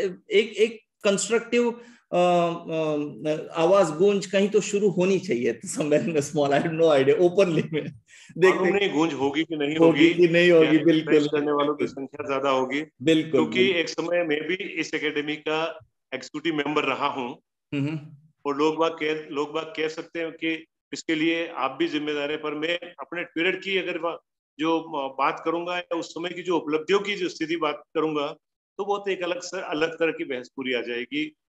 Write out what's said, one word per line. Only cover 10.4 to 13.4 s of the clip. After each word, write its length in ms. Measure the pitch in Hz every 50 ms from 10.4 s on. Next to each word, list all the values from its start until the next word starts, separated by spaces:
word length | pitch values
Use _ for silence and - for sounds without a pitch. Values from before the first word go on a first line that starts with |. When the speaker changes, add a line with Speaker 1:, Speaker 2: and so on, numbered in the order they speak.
| 175 175
Speaker 1:
होगी, 260 | 170 160 - - 156
Speaker 2:
या 60 | 156 151
Speaker 1:
बिल्कुल, 440 | 165 160 160 160 - 165 151 143
Speaker 2:
करने 240 | 147 151 147 147 151
वालों 240 | 147 143 143 147 147
की 100 | 147 123
Speaker 1:
बिल्कुल। 20 |
Speaker 2:
संख्या 400 | 107 - 135 135 131 - 147 147
ज्यादा 220 | 139 139 135 135 139
होगी। 360 | 135 131 131 123 135 143 156 156 _ -
Speaker 1:
बिल्कुल, 300 | 127 156 165 160 151 -
Speaker 2:
क्योंकि 280 | - 143